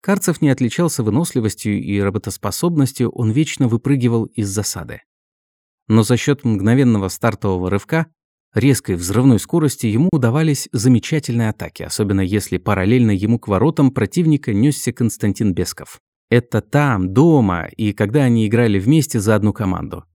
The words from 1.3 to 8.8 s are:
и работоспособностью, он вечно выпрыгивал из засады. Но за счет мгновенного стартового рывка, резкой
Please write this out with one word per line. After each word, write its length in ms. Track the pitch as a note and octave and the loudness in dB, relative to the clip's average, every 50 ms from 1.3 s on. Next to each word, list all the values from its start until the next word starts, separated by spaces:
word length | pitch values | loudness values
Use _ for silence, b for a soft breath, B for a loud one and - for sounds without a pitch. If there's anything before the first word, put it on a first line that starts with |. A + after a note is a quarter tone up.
| - B2+ G#2+ G#2 - - - G#2+ G2+ G2 - | -2 -2 -2 -2 -4 -4 -4 -2 -2 -2 -2
и 160 | D#2+ G2+ G2+ | -2 -2 0
работоспособностью, 1080 | G2 G2 G2 G#2+ - G#2+ - - - G#2 - - - F3 E3+ D3+ C3+ A#2 - - B2 - | 0 0 -2 -4 -8 -8 -10 -6 -6 -6 -4 -2 -2 0 2 2 0 0 0 -2 -4 -4
он 220 | - - A#2+ A2 | -2 -2 -2 0
вечно 360 | A2 D3 D#3 - - - C#3 | 0 0 -2 -2 -2 -2 0
выпрыгивал 560 | A#2 A#2 A2+ - C3+ C#3+ C3 A#2+ A#2+ A#2 A2+ A2 | 0 0 0 0 0 0 2 2 0 0 0 -2
из 240 | - _ - G#2 | -4 _ -6 -4
засады. 540 | G2 F#2+ G#2+ G2+ - - F2+ F2 A2+ G#2+ - _ _ _ _ _ _ _ _ _ _ _ _ _ _ _ _ _ - | -2 -4 -4 -4 -4 -8 -8 -12 -12 -14 -16 _ _ _ _ _ _ _ _ _ _ _ _ _ _ _ _ _ 2
Но 140 | A2 A2 G#2+ | 2 2 4
за 120 | - B2 | 4 0
счет 300 | A2+ - D3 C#3 - - | 0 2 -2 -2 -2 -2
мгновенного 640 | A#2+ A2 F#2+ F#2+ A2 A#2+ C3+ C#3 B2 A2+ G2+ F#2+ F#2 | -2 -2 0 2 2 2 4 4 2 2 2 0 -4
стартового 600 | - - - A#2 G#2 - - G2+ F#2+ F2+ F2+ F2+ | -6 -2 -2 -2 -2 -2 -4 -2 -2 -2 -2 -2
рывка, 380 | F#2+ G2+ - - D#3+ E3 D#3+ _ _ _ _ _ _ _ _ _ _ | -2 -4 -2 -2 -2 -2 -2 _ _ _ _ _ _ _ _ _ _
резкой 420 | A2 A2+ C#3 C3 - | 2 2 2 2 2